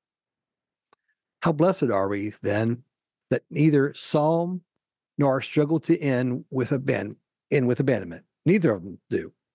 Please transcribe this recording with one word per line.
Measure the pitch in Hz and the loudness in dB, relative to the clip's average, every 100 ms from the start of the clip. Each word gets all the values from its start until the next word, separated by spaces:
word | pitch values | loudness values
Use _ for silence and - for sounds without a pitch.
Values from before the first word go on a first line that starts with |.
| _ _ _ _ _ _ _ _ _ _ _ _ _ _ | _ _ _ _ _ _ _ _ _ _ _ _ _ _
How | 170 | -2
blessed | 147 175 180 | 2 2 2
are | 131 98 98 | 0 0 0
we | 101 104 - | -2 -6 -6
then | 101 104 113 120 _ _ _ _ _ | -2 0 0 -2 _ _ _ _ _
that | 123 - | -6 -4
neither | 139 156 147 139 | 0 2 4 0
psalm | - - 156 151 165 175 185 - _ _ _ _ - | -2 -2 0 2 0 -2 -6 -12 _ _ _ _ -2
nor | 143 | 0
our | 131 | 0
struggle | - - 147 160 | -2 0 2 0
to | - 165 | 0 0
end | 143 123 127 127 - | 0 0 0 -4 -6
with | 131 120 | -6 -2
aban-, | 135 131 117 98 - _ _ _ | -2 -2 -2 -4 -12 _ _ _
end | 143 123 | 0 2
with | 123 | 2
abandonment. | 139 113 87 82 _ _ | 2 0 -2 -14 _ _
Neither | 147 202 160 | 2 4 2
of | 101 | 0
them | 92 85 _ | -6 -16 _
do. | - - _ _ | -6 -6 _ _